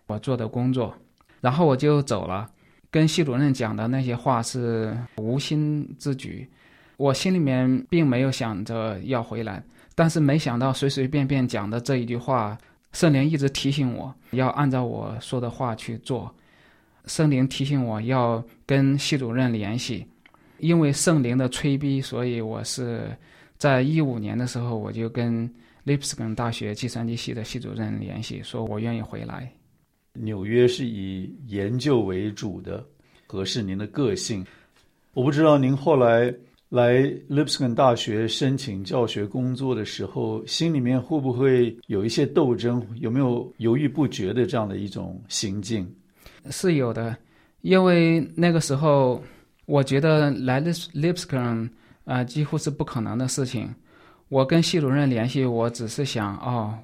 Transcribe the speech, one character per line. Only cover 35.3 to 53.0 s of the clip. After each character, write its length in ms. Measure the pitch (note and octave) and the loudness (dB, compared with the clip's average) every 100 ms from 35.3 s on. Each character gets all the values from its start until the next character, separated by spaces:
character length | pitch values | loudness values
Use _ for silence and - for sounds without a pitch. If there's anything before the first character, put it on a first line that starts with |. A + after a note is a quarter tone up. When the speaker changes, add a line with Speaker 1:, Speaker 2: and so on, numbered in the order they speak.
Speaker 2:
知 140 | C#3+ | 6
道 140 | D#3 D3 | 6 6
您 180 | C3 C#3 | 4 2
后 180 | F3 | 4
来 400 | C#3 A#2+ A#2 B2 B2+ - _ - | 6 6 6 4 -2 -14 _ -2
来 340 | B2 A#2+ B2 C#3 - - | 2 6 6 4 0 -2
Lipscomb 440 | C#3+ C#3 - B2+ | 0 0 0 0
大 200 | A#2 C3 | 4 4
学 320 | A#2 - G#2+ A2+ | 4 0 -2 -2
申 320 | - C3+ C3+ | 0 0 0
请 240 | A#2+ F#2+ | -4 -8
教 240 | F#2+ C3 A2+ | -4 -2 0
学 180 | G#2 | -2
工 300 | G2+ C3 B2+ | -4 -2 -2
作 180 | B2 C3 | -2 -2
的 120 | A2+ | -4
时 200 | G2+ - | -4 -8
候， 400 | G2 C3 A2+ A2 - | -8 -4 -4 -4 -6
心 280 | - E3 | -2 0
里 60 | D3 | 0
面 200 | A#2+ B2+ | 2 0
会 200 | - D3+ | 0 -2
不 120 | C3 | 0
会 440 | A#2+ C3+ B2+ A#2 A2+ - | 2 4 6 4 0 -4
有 180 | G2+ | -2
一 40 | A2+ | 0
些 180 | C#3+ C#3 | 0 2
斗 300 | E3+ C#3 A2+ | 2 2 2
争， 280 | A#2 B2 G#2 A#2 | 0 -2 -4 -6
有 120 | B2 | -2
没 120 | B2+ | 0
有 340 | C3 A#2+ - - | 2 0 -4 -2
犹 180 | A2+ C3 | 2 2
豫 100 | D3 | 2
不 220 | - C3+ | 0 0
决 240 | - F#2+ | 0 -2
的 120 | A#2 | 0
这 120 | A#2 A#2+ | 0 0
样 100 | G#2+ | -2
的 100 | G2 | -4
一 100 | G2+ | -6
种 340 | G2 F2+ F#2 - | -8 -10 -12 -8
心 340 | - G#2+ G2+ | -6 -4 -4
境？ 260 | G2 A2 F2 - _ _ - - C3+ | -4 -4 -6 -12 _ _ -20 -18 -12
Speaker 1:
是 240 | - F#3 | -2 2
有 180 | D3+ A#2+ | 2 0
的， 240 | A2 A2+ C3+ _ _ _ _ | -2 -6 -8 _ _ _ _
因 240 | E3+ F#3 | 4 6
为 360 | F#3 E3+ E3 E3 - | 6 6 6 4 0
那 160 | - F3 | 2 4
个 100 | E3 | 4
时 140 | - | 2
候 480 | C3+ D#3 C#3+ B2+ A#2+ - - _ _ - | 2 4 6 4 2 -6 -20 _ _ 0
我 160 | C#3+ | 2
觉 180 | C3+ C3+ | 4 4
得 300 | D#3 D#3 D3 | 6 6 4
来 300 | B2 B2+ C3 | 2 0 0
Lips-，Lipscomb， 1120 | E3 E3+ - C#3+ E3 F3 - C3 A#2+ A2+ A#2 - _ _ | 0 -2 -6 -2 0 0 -2 -2 0 -2 -4 -10 _ _
呃， 200 | - B2+ | -4 -2
几 200 | A#2+ D3+ | -2 -2
乎 120 | D3 D#3 | -2 -2
是 120 | D#3 | -2
不 120 | C#3 | -4
可 180 | D#3+ B2+ | -4 -4